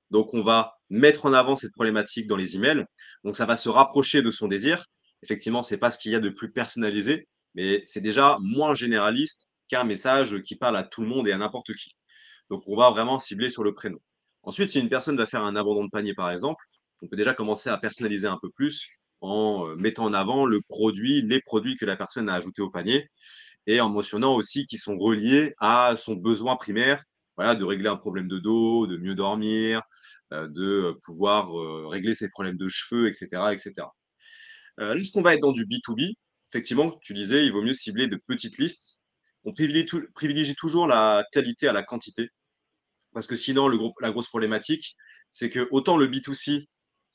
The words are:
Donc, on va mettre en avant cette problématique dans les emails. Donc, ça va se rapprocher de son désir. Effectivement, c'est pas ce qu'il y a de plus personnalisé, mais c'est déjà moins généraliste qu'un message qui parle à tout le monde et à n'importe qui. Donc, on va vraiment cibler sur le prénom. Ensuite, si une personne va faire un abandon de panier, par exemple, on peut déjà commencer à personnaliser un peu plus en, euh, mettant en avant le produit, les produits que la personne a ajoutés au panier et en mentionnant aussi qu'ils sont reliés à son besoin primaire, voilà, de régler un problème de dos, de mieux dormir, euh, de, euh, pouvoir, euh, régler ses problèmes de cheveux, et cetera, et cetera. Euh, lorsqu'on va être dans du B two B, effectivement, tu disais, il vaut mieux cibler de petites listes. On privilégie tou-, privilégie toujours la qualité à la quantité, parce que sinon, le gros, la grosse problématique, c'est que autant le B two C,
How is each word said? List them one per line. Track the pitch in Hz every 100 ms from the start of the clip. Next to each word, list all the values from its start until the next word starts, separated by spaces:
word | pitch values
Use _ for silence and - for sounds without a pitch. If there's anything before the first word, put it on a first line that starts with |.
| -
Donc, | 107 110
on | 117
va | 104 113 113 - -
mettre | 104 147 147 143
en |
avant | 131 127 135
cette | 113
problématique | - 113 107 101 - 107
dans | 98
les | 90 92
emails. | 127 151 95 _ - -
Donc, | 104 104
ça | 113
va | 113
se | 120
rapprocher | 117 135 143 135 147
de | 113
son | - 104
désir. | 98 127 170 - _ _ _
Effectivement, | - 104 113 120
c'est | 120 101
pas | 120
ce | -
qu'il | 110
y | 113
a |
de | 101
plus | 98 110
personnalisé, | 127 113 120 107 104 107 151 - _ _
mais | 90 95 101
c'est | - 104
déjà | 107 110 143 123
moins | 95 131 151
généraliste | 135 120 110 104 120 156 - - _ -
qu'un | 127
message | 120 101 131 135 117 101
qui | - -
parle | 123 101
à |
tout | 95 -
le | 110
monde | 131 107
et |
à | 95
n'importe | 104 123 113
qui. | 104 - _ _ _ - - -
Donc, | 95 95
on | 104
va | 123
vraiment | 107 117 131
cibler | - 104 123
sur | 120
le | 104
prénom. | 101 107 80 _ _ _ _
Ensuite, | - 92 196
si | 139
une | 117
personne | 107 - 135
va | 110
faire | 120
un | 104
abandon | 104 104 104
de | 101
panier, | 104 104
par | 98 90
exemple, | 90 135 160 - _ _ -
on | 87
peut | 98
déjà | 110
commencer | 127 107 104 123
à | 101
personnaliser | 110 - 110 101 101
un | 90
peu | 90
plus | - 143 - - _ _ -
en, | 95 107 107 101 80
euh, | 82
mettant | 104 113
en | 110
avant | 98 98 135
le | 131 104
produit, | - - 110 98 123 143
les | 110 131
produits | - 110 117 131
que | 101
la | 95
personne | 95 123 104
a |
ajoutés | 90 90 98
au | 98
panier | 90 92 139 147 _ - - - _ -
et | 120
en | 110
mentionnant | 104 101 104 135
aussi | 123 104 143 135
qu'ils | 113
sont | - 95
reliés | 107 107 113 139 151 -
à | 107 120 123 113
son | - 95
besoin | 104 107 120 123
primaire, | - 104 131 143 - _ _ -
voilà, | 107
de | 113
régler | 92 98 104
un | 95
problème | 104 92 92
de | 92
dos, | 104 113 113 117 104
de | 87
mieux | 92
dormir, | 95 98 107 107 110 110 113 - _ - - -
euh, | 76 78
de, | 76
euh, | 98 101 87 80
pouvoir, | - 82 101 104 90 82
euh, | 80 80 78
régler | 95 104
ses | 107 101
problèmes | - 95 90
de | 92
cheveux, | - - 120 113
et |
cetera, | 104 90 90 104
et | 98
cetera. | 101 98 71 _ _ _ - - - - - -
Euh, | 104
lorsqu'on | 143 196 202
va | 175
être | 151
dans | 147
du | 120 107
B | 120
two | -
B, | 110 175 226 _ _ _
effectivement, | 120 - 127 165 -
tu | -
disais, | 101 101 143 139
il |
vaut | 101
mieux | 113
cibler | 131 - 104 123
de | 95 -
petites | 123 113 -
listes. | 165 - - - _ _ _ _
On | 110
privilégie | 101 156 156 160
tou-, | 170 -
privilégie | - 151 143 143 139
toujours | 160 170 165
la | 117 110 104 -
qualité | 143 120 117 139
à |
la | 101
quantité, | 98 117 - - 117 _ _ _ _ _ _ _ _
parce | 117 -
que | 117
sinon, | - 135 139
le | 113
gros, | 113 -
la | 113
grosse | 113 -
problématique, | 113 110 107 - 156 - - - - _
c'est | - 117
que | 123 123
autant | 135 160 165
le | 135
B | 135
two | 139
C, | 135 143 147 147 _ _ _ _